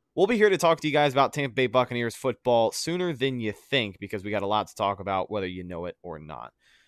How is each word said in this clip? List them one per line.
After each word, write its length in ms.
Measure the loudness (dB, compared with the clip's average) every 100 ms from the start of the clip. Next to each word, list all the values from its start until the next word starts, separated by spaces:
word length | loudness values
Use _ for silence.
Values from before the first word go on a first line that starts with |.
| _
we'll 120 | 0 2
be 120 | 6
here 100 | 4
to 80 | 6
talk 240 | 4 2
to 80 | 2
you 60 |
guys 180 | 2 4
about 220 | 4 2
Tampa 200 | 2 -2
Bay 120 | 0 2
Buccaneers 500 | 2 0 0 -4 -4
football 560 | -4 -2 2 4 2
sooner 400 | 0 -4 -4 -4
than 260 | -2 -2 -2
you 140 | -4
think, 460 | -6 -2 -2 -2 -6
because 260 | -8 -8
we 60 | -4
got 120 | -4
a 40 | 0
lot 220 | -2 -2
to 60 |
talk 240 | -2 -2 -2
about, 320 | -2 -2 -2
whether 160 | -4 -6
you 160 | -8
know 220 | -10 -10
it 140 | -10 -10
or 160 | -14 -14
not. 360 | -14 -14 -16 _ _ _